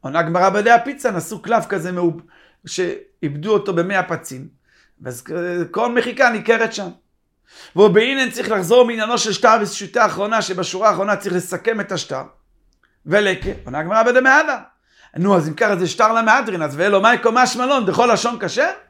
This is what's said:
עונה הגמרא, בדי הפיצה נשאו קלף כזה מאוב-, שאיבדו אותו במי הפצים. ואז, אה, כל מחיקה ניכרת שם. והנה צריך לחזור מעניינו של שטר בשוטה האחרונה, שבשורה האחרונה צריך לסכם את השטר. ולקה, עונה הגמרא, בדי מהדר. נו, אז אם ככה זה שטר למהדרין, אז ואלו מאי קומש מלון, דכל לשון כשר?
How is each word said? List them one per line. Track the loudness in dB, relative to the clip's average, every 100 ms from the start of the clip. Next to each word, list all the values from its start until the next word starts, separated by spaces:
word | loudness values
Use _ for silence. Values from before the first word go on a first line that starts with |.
עונה | -4 -2
הגמרא, | 0 2 2
בדי | 2 4
הפיצה | 4 2 -6 -4
נשאו | -4 -8 -12
קלף | -2 -2 0
כזה | -6 -4
מאוב-, | -2 -2 -2 -16 _ _ _ -14
שאיבדו | -6 -6 -6 -14 _ -8 -6 0
אותו | 0 0
במי | -2 0 -2
הפצים. | -4 -8 -10 -16 -18 _ _ _ _ _
ואז, | -14 -14 -10
אה, | -8 -6 -4 -4
כל | -2 -2
מחיקה | -2 -2 0 0
ניכרת | 0 0 0 0
שם. | -4 -12 -14 _ _ _ _ _ -20 -10 4
והנה | 6 6 2 0 -2
צריך | -4 -4
לחזור | -4 4 6
מעניינו | 6 2 -2 -2
של | -2
שטר | 2 4 4
בשוטה | 0 -8 -6 0
האחרונה, | 0 0 -2 -2
שבשורה | -4 -6 -6 0 0
האחרונה | 2 -2 -2
צריך | -2
לסכם | -6 -4 -4 -4 -4
את | -4
השטר. | -8 -6 -10 -10 _ _ _ _ _ _ _ -2
ולקה, | 0 2 -2 -6 -10
עונה | -8 -8
הגמרא, | -2 2
בדי | 4 4
מהדר. | 4 4 2 -4 -10 _ _ _ _ -4
נו, | 2 2
אז | 2
אם |
ככה | 0 0 0
זה | -2
שטר | 2 2
למהדרין, | 2 2 2 2 -4
אז | -6 -2
ואלו | 2 4
מאי | 4 4
קומש | 2 2 2 0
מלון, | 0 0 0
דכל | 2 2
לשון | 2 0 -4
כשר? | -6 -2 -2 -2 _